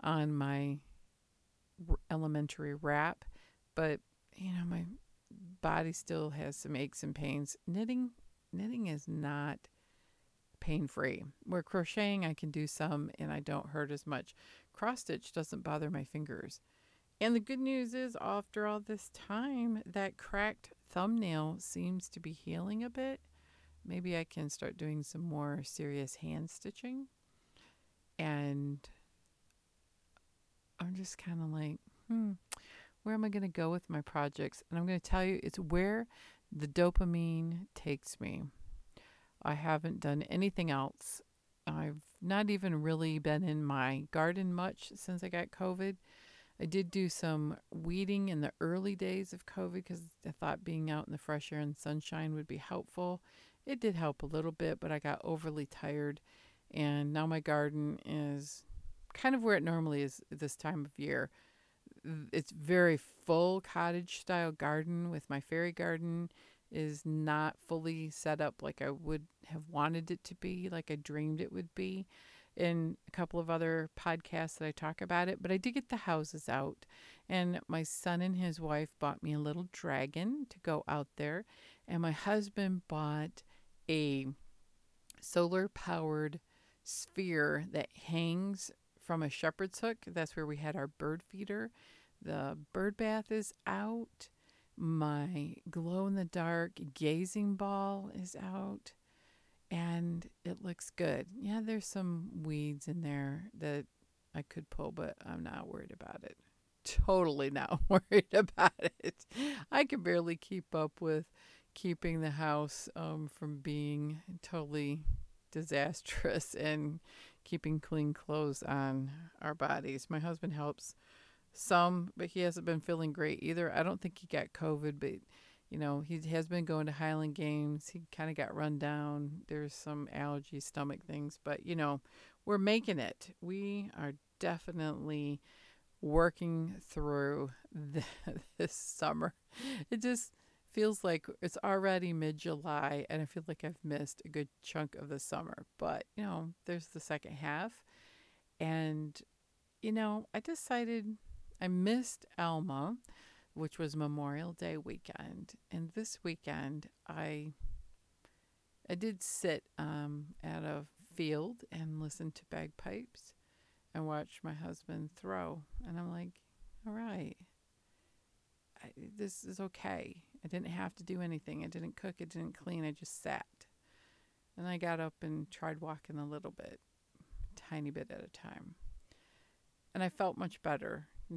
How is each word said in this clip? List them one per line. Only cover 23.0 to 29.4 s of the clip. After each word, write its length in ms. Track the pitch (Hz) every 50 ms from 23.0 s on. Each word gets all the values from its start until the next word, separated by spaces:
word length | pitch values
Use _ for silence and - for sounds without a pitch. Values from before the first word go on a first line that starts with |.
| 262 269 269 277 - - - - - - - - - - - - -
Maybe 320 | - 175 180 180 180 175 165
I 80 | 165
can 240 | - - 160 156 147
start 280 | - - - - - -
doing 260 | 165 156 151 151 147
some 180 | - - 165
more 400 | 170 170 151 147 147 147 143 147 143
serious 520 | - - - 156 143 143 143 139 135 -
hand 340 | - 160 160 156 156 160 165
stitching. 580 | - - - 190 208 - - 247 254 269 269 262 _ _ _ _ _ _ _ _ _ - - - - _ _ _ _ _ _ _ _ -
And 600 | 160 156 147 147 143 143 143 143 143 143 143 139 - - - - _ _ _ _ _ _ _ _